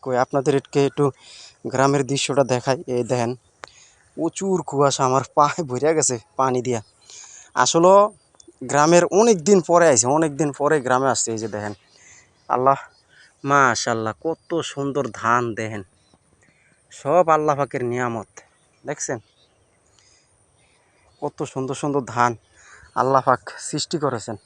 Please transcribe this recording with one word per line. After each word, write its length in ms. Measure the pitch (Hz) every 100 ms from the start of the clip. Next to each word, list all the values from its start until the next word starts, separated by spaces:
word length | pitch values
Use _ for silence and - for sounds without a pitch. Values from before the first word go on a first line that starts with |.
কই 140 | - 123 127
আপনাদের 280 | 143 135 139
একটু, 180 | - 147 139
একটু 160 | - 143 - - - - _ 107
গ্রামের 320 | 127 135 143 127
দৃশ্যটা 340 | 139 - 139 127
দেখাই। 240 | 123 139 127 - 123
এই 80 | 113
দেখেন 200 | 123 120 127 _ _ - _ _ _ _ -
প্রচুর 400 | 160 - 196 185 151
কুয়াশা, 320 | 139 143 135 135
আমার 140 | 131 127 -
পায়ে 260 | 147 - 151
ভরে 220 | 123 147 156
গেছে 180 | 139 120 _ -
পানি 200 | 131 127 127
দিয়া। 140 | 117 - _ _ - - - - -
আসলে 380 | 123 165 175 196 208 208 _ _ - _ 127
গ্রামের 320 | 139 151 175 175 180
অনেক 180 | 233 196 151
দিন 120 | 196 165
পরে 160 | 170 165
আইছে, 140 | 123 120 151
অনেক 140 | 160 143
দিন 100 | 151 135
পরে 160 | 143 156 123
গ্রামে 220 | 127 135
আসছে। 160 | 117 - 110
এই 40 |
যে 40 | 110 104
দেখেন 180 | 104 101 _ _ - - _ _ _
আল্লাহ, 280 | 123 131 139 - _ _ _ - _
মাশাআল্লাহ, 680 | 139 143 135 113 - 113 110 107 160
কত 240 | 160 _ 165 139
সুন্দর 320 | - 139 139 127 104
ধান 220 | 113 120 120 107
দেখেন, 240 | 110 107 95 _ _ _ _ _ _ _ _ _ _
সব 340 | - 135 165 170 156
আল্লাহ 180 | 151 139
পাকের 240 | 143 139 123
নিয়ামত। 380 | 120 127 113 95 - _ _ _ _
দেখছেন 360 | 131 147 - 123 _ _ _ _ _ _ _ _ _ _ _ _ _ _ _ _ _ _ _ _
কত 160 | 147 - 143
সুন্দর 220 | - 131 139
সুন্দর 200 | 151 143 117 113
ধান 160 | 120 117 _ _ - - - -
আল্লাহ 200 | 123 135 131
পাক 140 | 123 - - -
সৃষ্টি 300 | 151 - 170
করেছেন। 340 | 143 120 110 107